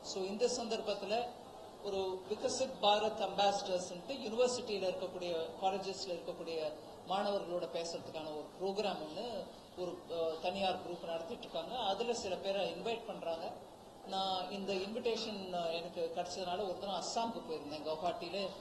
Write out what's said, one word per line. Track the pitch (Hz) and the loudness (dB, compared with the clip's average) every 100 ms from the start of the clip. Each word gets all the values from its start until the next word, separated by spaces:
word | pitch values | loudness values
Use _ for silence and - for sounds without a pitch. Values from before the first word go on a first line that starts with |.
So, | - 196 | -6 -2
இந்த | 190 214 240 | 0 4 4
சந்தர்ப்பத்துல | 247 220 214 208 196 190 226 240 - - - - - | 4 0 0 0 0 2 2 2 -4 -12 -12 -14 -6
ஒரு | 202 190 190 185 - | 0 2 2 -2 -2
விகசித் | 214 254 247 262 - | 0 2 2 0 6
பாரத் | 208 208 214 202 | 8 8 6 2
அம்பாசிடர்ஸ்ன்ட்டு | 190 190 202 196 190 180 - 180 - | 0 6 6 6 2 0 0 -6 -6
யூனிவர்சிட்டியில | 269 220 220 247 247 208 202 185 180 | -4 0 4 6 4 0 2 2 0
இருக்கக்கூடிய, | 180 180 180 165 165 - | -2 -2 0 0 -2 2
காலேஜஸ்ல | 190 190 180 - 185 | 2 2 -2 -4 -4
இருக்கக்கூடிய | 170 180 170 165 160 151 - - - - | -4 -4 -4 -4 -2 -2 -4 -10 -10 0
மாணவர்களோட | 196 208 202 165 175 170 | 2 4 2 0 -2 0
பேசுறதுக்கான | 170 165 - - 156 156 | -2 -2 -4 -6 -6 -4
ஒரு | 151 147 - | -6 -8 -2
ப்ரோக்ராம் | 190 196 208 170 | 0 2 2 0
ஒண்ணு | - 165 240 202 - - - - | -4 -4 -4 -4 -6 -10 -12 -4
ஒரு, | 175 180 - | -4 -4 -4
அஹ், | 165 165 156 | 0 2 2
தனியார் | 180 196 190 - - | 0 2 2 2 -2
குரூப் | 175 170 | -6 -2
நடத்திட்டு | 165 165 240 | -4 -4 -6
இருக்காங்க. | - 170 170 247 | -4 -4 -2 0
அதுல | 202 196 233 | 2 2 2
சில | 226 196 175 | 0 0 0
பேரை | 196 196 170 | 0 2 0
இன்வைட் | 170 214 226 - | 0 -2 -2 -4
பண்றாங்க. | 175 165 165 190 233 - - - - 190 | -4 -2 -2 -4 -8 -12 -16 -16 -14 -4
நான் | 190 190 185 180 | 0 2 0 0
இந்த | 202 196 | -2 0
இன்விடேஷன், | 196 202 226 233 220 220 202 185 | 0 0 0 0 0 -2 -4 -2
அஹ், | 180 165 | 0 0
எனக்கு | 170 175 180 165 180 | 0 -2 -2 0 0
கிடைச்சதுனால | 175 - 175 185 | -2 -2 -2 0
ஒரு | 196 175 | 0 -2
தடவை | 202 180 | -2 -2
அஸ்ஸாமுக்கு | - 233 233 175 160 | 0 0 0 -2 -4
போயிருந்தேன். | 151 143 151 147 | -4 -4 -4 -2
கவுஹாட்டியில, | 156 175 165 170 190 190 - | 0 0 0 -2 -2 -2 -4